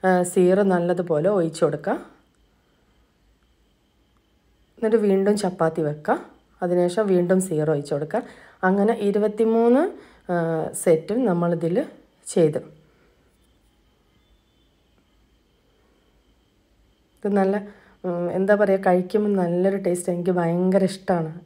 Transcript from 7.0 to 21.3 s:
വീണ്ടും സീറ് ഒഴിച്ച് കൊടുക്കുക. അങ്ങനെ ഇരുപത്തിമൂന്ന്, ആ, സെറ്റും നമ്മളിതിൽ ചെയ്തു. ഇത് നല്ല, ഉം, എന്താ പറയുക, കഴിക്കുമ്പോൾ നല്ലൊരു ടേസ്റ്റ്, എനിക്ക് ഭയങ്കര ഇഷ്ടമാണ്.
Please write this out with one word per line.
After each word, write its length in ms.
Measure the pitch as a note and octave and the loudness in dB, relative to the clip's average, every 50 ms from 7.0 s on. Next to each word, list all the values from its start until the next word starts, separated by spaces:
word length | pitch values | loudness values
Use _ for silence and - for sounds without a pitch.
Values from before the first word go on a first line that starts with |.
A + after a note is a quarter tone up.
| A3 G3+ F#3+ | 0 2 2
വീണ്ടും 260 | F3+ F3 F3 F#3+ F#3+ F#3 F#3+ | 2 2 2 2 0 0 0
സീറ് 220 | E3 D3+ D3+ D3+ D#3 | -2 -2 0 0 0
ഒഴിച്ച് 200 | C#3+ C#3+ - D#3 | -2 -2 -4 -6
കൊടുക്കുക. 280 | D3+ D#3 D#3 - A3+ B3 - - - - - - _ - F#3 | -6 -6 -4 -6 -6 -8 -8 -18 -20 -20 -20 -14 _ 0 0
അങ്ങനെ 260 | F#3+ G3+ G3+ G#3+ A#3 G3+ G3+ G3+ | 2 2 2 0 0 0 -2 -2
ഇരുപത്തിമൂന്ന്, 760 | G3+ G#3 G3+ G#3+ G#3 G#3+ A3+ A3 A3+ A3+ A#3 A#3 A#3+ C4+ D#4+ G#4 - - - - - _ _ - | 0 0 0 0 0 0 0 2 2 2 4 4 4 4 2 0 -4 -10 -20 -20 -20 _ _ -4
ആ, 40 | F3+ F3 E3 E3 E3 D#3+ D#3 - - - - | -4 -2 -2 -2 -2 -4 -4 -6 -8 -4 2
സെറ്റും 360 | G3 E3 D#3+ D#3+ - G3+ A#3+ C4 A3 | 2 2 2 2 -4 -4 -2 0 0
നമ്മളിതിൽ 460 | F3+ E3+ F3 F3 E3+ E3 D#3 E3 F3 A3 D4+ - - - _ _ _ _ _ - - | 0 0 0 0 -2 -2 -2 -2 -2 -2 -4 -4 -10 -20 _ _ _ _ _ -4 0
ചെയ്തു. 280 | - E3+ D3+ D3 C3 - - - - _ _ _ _ _ _ _ _ _ _ _ _ _ _ _ _ _ _ _ _ _ _ _ _ _ _ _ _ _ _ _ _ _ _ _ _ _ _ _ _ _ _ _ _ _ _ _ _ _ _ _ _ _ _ _ _ _ _ _ _ _ _ _ _ _ _ _ _ _ _ _ _ _ _ _ _ _ _ _ _ _ _ _ _ _ _ _ _ | 2 2 2 2 -2 -8 -10 -20 -20 _ _ _ _ _ _ _ _ _ _ _ _ _ _ _ _ _ _ _ _ _ _ _ _ _ _ _ _ _ _ _ _ _ _ _ _ _ _ _ _ _ _ _ _ _ _ _ _ _ _ _ _ _ _ _ _ _ _ _ _ _ _ _ _ _ _ _ _ _ _ _ _ _ _ _ _ _ _ _ _ _ _ _ _ _ _ _ _
ഇത് 120 | - G#3 G3 G3+ | -6 -2 0 0
നല്ല, 160 | F#3+ F#3+ G3 G#3 G3+ - - - - _ _ _ _ | 0 0 0 -4 -6 -10 -20 -20 -20 _ _ _ _
ഉം, 200 | F#3 F3+ F3 F3 F3 - F#3 | -6 -6 -4 -4 -4 -2 -2
എന്താ 180 | F#3+ G3 G#3 G3+ | 2 2 2 2
പറയുക, 200 | G#3 G3 G3 F#3+ F#3+ G3 | 4 2 0 0 2 2
കഴിക്കുമ്പോൾ 440 | F3+ F3+ F#3 F#3 - G#3+ G#3 G#3 G3+ F#3+ F3+ | 2 2 0 0 -2 -2 0 0 0 0 0
നല്ലൊരു 340 | E3+ E3+ F3+ F#3 G3 G3 G3 G3 | 0 0 0 0 0 -2 -2 -2
ടേസ്റ്റ്, 260 | F#3 F3 F3+ - - F3 | -2 -4 -2 -2 -4 -4
എനിക്ക് 180 | F3 F3 F3+ F3+ F3+ | -4 -2 -2 -2 0
ഭയങ്കര 440 | E3+ E3 E3+ F3 F3+ F#3 F#3 G3 G3 | 0 0 0 0 0 2 2 2 2
ഇഷ്ടമാണ്. 480 | F#3 - - - - F#3+ F3 D#3+ D#3 | 0 -4 -6 -4 -2 -2 -2 -2 -6